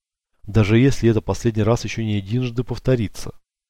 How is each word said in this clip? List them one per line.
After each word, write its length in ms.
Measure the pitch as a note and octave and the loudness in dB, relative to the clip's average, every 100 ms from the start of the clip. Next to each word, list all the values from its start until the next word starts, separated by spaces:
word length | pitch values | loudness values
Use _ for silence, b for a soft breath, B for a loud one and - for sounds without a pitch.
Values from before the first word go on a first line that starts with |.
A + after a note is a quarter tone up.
| _ _ _ _ | _ _ _ _
Даже 340 | - A2 G2+ A2+ | -2 2 4 6
если 320 | C3+ - A2+ | 4 4 2
это 120 | G#2+ | 2
последний 420 | - G2 A#2+ A2 | -2 -2 -2 0
раз 220 | G#2+ A#2+ | 2 0
ещё 180 | G#2+ A2+ | -2 -6
не 120 | A2 G#2 | -2 -4
единожды 460 | F#2+ A#2+ B2 A#2 | -2 -4 -4 -6
повторится. 760 | - A#2+ - B2+ G2 - - - _ _ | -6 -4 0 0 -2 -6 -12 -14 _ _